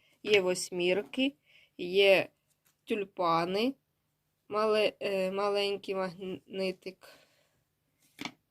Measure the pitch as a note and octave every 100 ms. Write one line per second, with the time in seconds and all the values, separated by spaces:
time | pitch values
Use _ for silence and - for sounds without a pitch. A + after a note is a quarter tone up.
0 | _ _ G#3 G#3 F3+ F3+ - F3+ F3 F#3
1 | - - C4+ - _ - _ - F3 F#3+
2 | G3 F#3 - _ _ _ _ _ - G#3+
3 | G3 - E3+ E3 F3 G3 B3 - _ _
4 | _ _ _ _ - G#3 A3 G#3+ G#3 -
5 | G#3 F#3+ F#3+ G3 G#3 G3+ G3+ G3 G3 F#3+
6 | F#3+ F3 F#3 F#3 - F#3+ F#3+ F#3 F#3+ F#3
7 | - - _ _ _ _ _ _ _ _
8 | _ - - - _